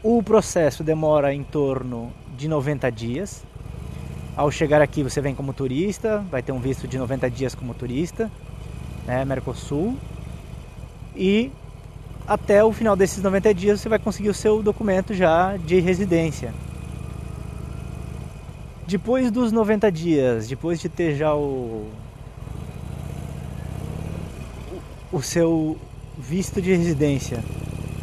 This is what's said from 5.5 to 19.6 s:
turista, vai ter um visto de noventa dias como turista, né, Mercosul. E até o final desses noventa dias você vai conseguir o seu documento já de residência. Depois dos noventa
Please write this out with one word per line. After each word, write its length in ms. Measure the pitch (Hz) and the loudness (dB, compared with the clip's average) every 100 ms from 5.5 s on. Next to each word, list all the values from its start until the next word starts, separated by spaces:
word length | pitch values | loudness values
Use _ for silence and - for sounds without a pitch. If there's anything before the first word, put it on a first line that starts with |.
turista, 680 | 135 135 131 196 190 226 214 196 | -2 -2 0 0 0 0 0 -2
vai 100 | 139 | -4
ter 120 | 123 | -2
um 80 | 131 | -2
visto 260 | 123 131 127 | -2 -2 -4
de 100 | 131 | -4
noventa 320 | 123 131 127 | -2 0 0
dias 240 | 120 131 | 0 -4
como 220 | - 127 | -2 -8
turista, 560 | 117 123 123 170 - 226 - - - - - - - - | -6 -4 -2 -2 -2 -6 -6 -14 -12 -12 -10 -10 -10 -2
né, 180 | 123 | -2
Mercosul. 720 | 135 131 127 120 - 143 196 269 - - - - - - - - - - - - | 0 -2 -4 -6 -4 -2 0 -2 -8 -10 -10 -12 -12 -14 -14 -14 -14 -14 -14 0
E 340 | 190 202 254 - - - - - - - - | 4 4 2 -4 -16 -16 -16 -16 -14 -12 -2
até 340 | 208 - 202 | -2 6 8
o 100 | 220 | 8
final 220 | 202 226 | 4 2
desses 260 | 196 190 - | 4 4 4
noventa 320 | 190 190 202 | 2 4 4
dias 280 | 196 202 208 | 6 4 2
você 80 | 233 | 2
vai 100 | 214 | 0
conseguir 300 | - - 208 | 2 0 0
o 60 | |
seu 280 | 190 220 214 | 2 4 4
documento 500 | 214 202 214 190 190 | 4 2 2 2 2
já 440 | 202 180 165 185 196 | 4 6 6 4 0
de 240 | 156 180 | 4 4
residência. 720 | 175 180 202 170 165 139 123 - - - - - - - - - - - - - - - - - - - - - - - - | 6 2 4 4 2 -2 -6 -8 -10 -10 -10 -10 -10 -10 -10 -10 -10 -10 -10 -10 -10 -10 -10 -10 -12 -12 -14 -14 -14 -12 -2
Depois 460 | 190 - 254 254 | -2 2 4 4
dos 180 | 220 240 | 4 4
noventa 400 | 226 | 4